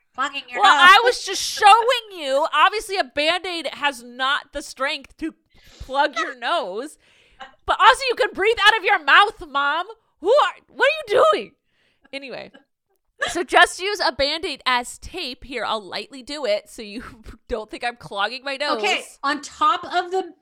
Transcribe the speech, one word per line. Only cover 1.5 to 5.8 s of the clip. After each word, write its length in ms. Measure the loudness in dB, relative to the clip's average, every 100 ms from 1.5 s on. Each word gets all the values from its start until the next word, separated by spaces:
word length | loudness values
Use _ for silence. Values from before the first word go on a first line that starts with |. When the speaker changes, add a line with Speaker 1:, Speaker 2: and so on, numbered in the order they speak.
| 4 6 8 6 0 -4 -8
Speaker 2:
you. 260 | -2 0 2
Obviously, 440 | 4 4 2 -4 -4
a 80 |
Band-Aid 640 | -4 -2 -2 -2 -4 -8 -8
has 280 | -4 -4 -4
not 500 | -10 -6 -2 -2 -6
the 100 | -12
strength 540 | -12 -6 -6 -6 -12 _
to 160 | -12 -12 _ _ _ -20